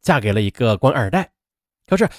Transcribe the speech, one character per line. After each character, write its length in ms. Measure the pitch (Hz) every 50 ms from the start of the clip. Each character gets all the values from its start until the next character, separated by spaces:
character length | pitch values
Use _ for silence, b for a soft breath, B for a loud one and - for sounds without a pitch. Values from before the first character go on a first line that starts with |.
嫁 180 | - - 170 139
给 140 | 104 107 98
了 80 | 107
一 80 | 104 98
个 260 | - - 123 113 107
官 180 | 92 - 131 -
二 160 | 139 110 95
代， 220 | 98 185 185 - _ _ _ _ _ _ _ _ _ _ _ _
可 80 | 190
是 140 | 190 220 b b